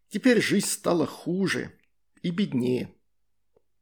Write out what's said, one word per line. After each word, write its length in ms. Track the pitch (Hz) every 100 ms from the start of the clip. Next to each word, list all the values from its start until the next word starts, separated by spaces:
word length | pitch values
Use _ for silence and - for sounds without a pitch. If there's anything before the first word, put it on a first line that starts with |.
| _
«Теперь 320 | 208 254 233
жизнь 240 | - 185 -
стала 400 | - - 175 135
хуже 680 | - - 180 185 123 - - _ _ _ _
и 80 | 170
беднее». 640 | 175 185 135 123 123 - - _ _ _ _ _ _ _ _